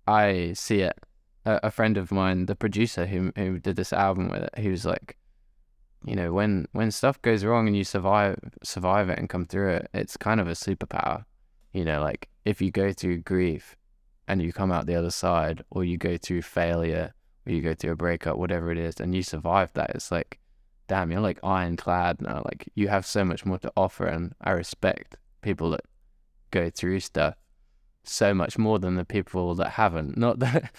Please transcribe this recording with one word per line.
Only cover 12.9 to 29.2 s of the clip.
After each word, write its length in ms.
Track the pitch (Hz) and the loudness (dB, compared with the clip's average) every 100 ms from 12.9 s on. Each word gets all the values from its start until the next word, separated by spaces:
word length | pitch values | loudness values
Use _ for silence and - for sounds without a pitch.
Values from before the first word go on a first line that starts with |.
through 260 | 92 90 87 | 0 -2 -2
grief 580 | - 92 90 76 - - _ _ _ _ - | 0 2 2 0 -8 -20 _ _ _ _ -4
and 140 | 98 | -2
you 100 | 85 | 0
come 200 | - 95 | 0 0
out 140 | 87 - | 0 0
the 80 | |
other 160 | 85 85 | 0 0
side, 520 | - 87 82 78 80 - | -2 0 2 0 -4 -6
or 140 | - | -2
you 120 | 90 85 | -2 0
go 180 | 87 85 | -2 -4
through 240 | - 90 | -2 -4
failure 680 | - - 85 85 82 82 82 - _ _ - | -2 0 0 2 0 -2 -4 -10 _ _ -4
or 60 | |
you 100 | 82 | -2
go 120 | 82 | 0
through 180 | 80 - | -2 -2
a 40 | 82 | -2
breakup, 400 | 87 82 82 71 | -2 -2 -2 -2
whatever 340 | 87 87 85 | -2 -2 -2
it 80 | 85 | -2
is, 220 | 82 - | -4 -4
and 140 | 87 | -2
you 80 | 92 | -2
survive 500 | 92 78 82 95 90 | -2 -4 2 2 2
that, 160 | - 76 | -2 -4
it's 200 | - - | -4 -4
like, 260 | 85 - - _ _ _ _ - | -4 -4 -12 _ _ _ _ -4
damn, 220 | 95 85 | -2 0
you're, 100 | 85 | 0
like, 180 | 104 - | 0 -2
ironclad 800 | 95 95 87 85 - 90 87 - | 0 0 0 -2 0 2 2 0
now. 220 | - - | -4 -4
Like, 240 | - - - | -6 -10 -10
you 140 | - 101 | -2 2
have 180 | 101 - | 2 0
so 180 | 104 | 0
much 200 | 95 85 98 | 0 0 -2
more 120 | 92 | -4
to 140 | - - | -2 0
offer, 300 | 95 - 90 | 0 0 -2
and 280 | 82 87 - | -2 -6 -6
I 100 | - | -2
respect 640 | 90 92 - 95 - - - _ _ | -2 -2 -2 0 0 -6 -20 _ _
people 300 | 104 87 82 | -4 0 0
that 120 | 80 - _ _ _ _ _ _ | -2 -6 _ _ _ _ _ _
go 180 | 95 85 | -2 0
through 300 | - 90 95 | -2 -2 -2
stuff 360 | - 78 76 - _ _ _ _ _ _ | -2 0 0 -2 _ _ _ _ _ _
so 320 | - - 101 | -10 2 4
much 240 | 98 85 - | 4 0 0
more 200 | 110 107 | 2 2
than 180 | 92 90 | 2 -2
the 80 | |
people 500 | 87 104 | 0 -2